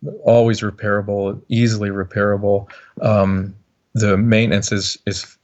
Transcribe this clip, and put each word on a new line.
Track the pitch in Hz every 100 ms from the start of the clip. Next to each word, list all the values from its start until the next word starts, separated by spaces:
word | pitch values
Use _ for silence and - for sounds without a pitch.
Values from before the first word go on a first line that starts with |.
| 147 -
always | 113 117 117 104
repairable, | 107 98 104 104 101 101 98 - -
easily | 117 117 107 104
repairable. | 98 95 104 104 98 101 101 101 - - -
Um, | 110 107 95 95 95 - _ _ _
the | 110 104 98
maintenance | 117 110 113 101 -
is, | 101 95 - -
is, | 95 - _